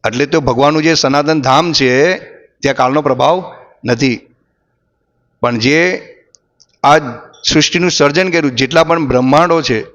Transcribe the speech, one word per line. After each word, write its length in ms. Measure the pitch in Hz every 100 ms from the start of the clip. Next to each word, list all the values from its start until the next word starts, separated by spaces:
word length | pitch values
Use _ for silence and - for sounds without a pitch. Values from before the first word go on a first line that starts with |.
| 110
એટલે 180 | 120 147
તો 160 | 160
ભગવાનનું 420 | 131 120 143 156
જે 100 | 156
સનાતન 480 | 156 135 143 147 156
ધામ 320 | 131 135 170
છે, 400 | 135 131 127 165 185 - - _ _
ત્યાં 160 | 139 135
કાળનો 260 | 127 143
પ્રભાવ 540 | 143 127 135 180 - - - _ 123
નથી. 340 | 117 135 117 _ _ _ _ _ _ _ _ _ _ _ _
પણ 160 | 120 117
જે 500 | 123 156 180 190 - - _ _ _ _ _ _
આ 140 | 135 156 139 113 - - -
સૃષ્ટિનું 420 | 151 - 180 180
સર્જન 380 | - 143 151 185
કર્યું, 260 | 165 147 120
જેટલા 280 | 131 160
પણ 240 | 160 165 139
બ્રહ્માંડો 540 | 123 127 143 170 165
છે 200 | 135 113 101